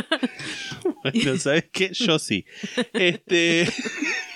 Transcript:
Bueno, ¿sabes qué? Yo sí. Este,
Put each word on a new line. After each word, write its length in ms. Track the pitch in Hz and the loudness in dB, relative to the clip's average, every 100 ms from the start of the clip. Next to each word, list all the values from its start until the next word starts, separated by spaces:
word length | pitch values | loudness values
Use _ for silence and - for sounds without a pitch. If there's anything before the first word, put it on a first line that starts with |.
| - 320 - - - - - - 381 - | 2 -2 -2 -6 -10 -10 -10 -4 -4 -2
Bueno, 360 | 135 226 180 185 | 0 2 2 2
¿sabes 280 | 139 156 - | 2 2 0
qué? 180 | - 190 | 0 -2
Yo 260 | 185 233 156 | 2 2 2
sí. 260 | - 208 - - 202 - 240 | 2 -2 -2 -12 -6 -4 -2
Este, 760 | 240 180 165 - 175 170 165 170 - 233 - 311 453 - | 2 2 2 0 2 4 4 2 0 -6 -4 -4 -4 -8